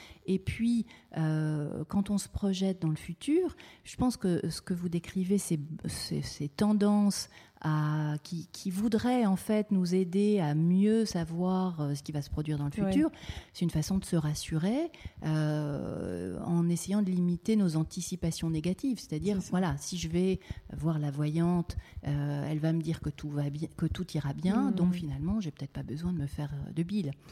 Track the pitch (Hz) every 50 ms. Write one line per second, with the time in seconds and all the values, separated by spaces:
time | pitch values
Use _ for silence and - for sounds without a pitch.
0 | - - - - - - 190 190 - - - - 226 233 240 233 208 - - -
1 | - - - 156 160 156 156 156 156 156 151 151 147 147 - - 151 - - 202
2 | 196 202 202 196 - - - - 208 196 190 185 190 190 185 185 170 160 156 -
3 | - - 165 - - - 302 359 370 311 - - - - - - - - - -
4 | 247 254 233 - - 185 175 - - 165 160 - - - 185 175 175 180 165 170
5 | - - - 190 185 180 208 196 - - 170 151 143 156 156 - - - - -
6 | - - 165 147 143 - - - 147 143 - - 208 208 214 208 202 208 208 208
7 | 202 202 - - - - - - - - _ - - 156 156 151 151 151 151 156
8 | 151 151 151 151 - - 180 165 156 - - - - 196 180 190 214 240 220 214
9 | 214 247 254 247 233 196 190 180 - - 214 214 208 - 202 185 180 170 185 185
10 | 190 175 170 196 208 208 208 196 165 147 147 156 165 170 180 190 202 214 220 226
11 | 220 208 - 175 165 160 165 170 180 185 185 185 185 185 170 156 147 143 143 143
12 | - - 151 147 139 - - 151 151 156 151 143 143 143 - 220 196 190 190 285
13 | 311 311 - - - - - - - - - - 180 165 - 160 151 - 190 190
14 | - - 185 165 151 151 151 - - - 165 156 165 196 233 285 339 320 - -
15 | - - - - - 156 156 156 151 151 151 151 151 143 143 - - - - -
16 | 90 92 90 87 90 92 - - - - 170 170 170 170 170 165 - 180 196 214
17 | 208 185 185 180 175 175 175 165 - - 220 214 196 175 151 156 160 - - 180
18 | 170 - 185 175 - 165 160 - - 165 160 156 156 175 185 - - 269 240 -
19 | - - 156 151 160 202 208 190 180 - - 180 190 170 139 143 - - 185 170
20 | 165 160 165 175 185 190 185 180 - - - - - - - 143 143 165 160 151
21 | 147 143 135 143 151 151 151 165 170 175 180 175 165 - - - - - - -
22 | - 143 143 143 143 147 143 143 143 151 156 151 151 160 165 165 156 160 160 -
23 | - 156 - - - 151 143 147 143 143 139 151 160 - - - 170 160 - -
24 | 180 - - 156 143 139 143 147 156 185 202 214 202 196 190 185 175 180 180 180
25 | 170 147 135 135 147 175 208 220 190 151 - - 139 139 - 139 135 - 127 151
26 | 170 180 180 160 143 139 - - 147 143 143 143 143 - - 156 170 175 202 214
27 | 170 139 139 - - -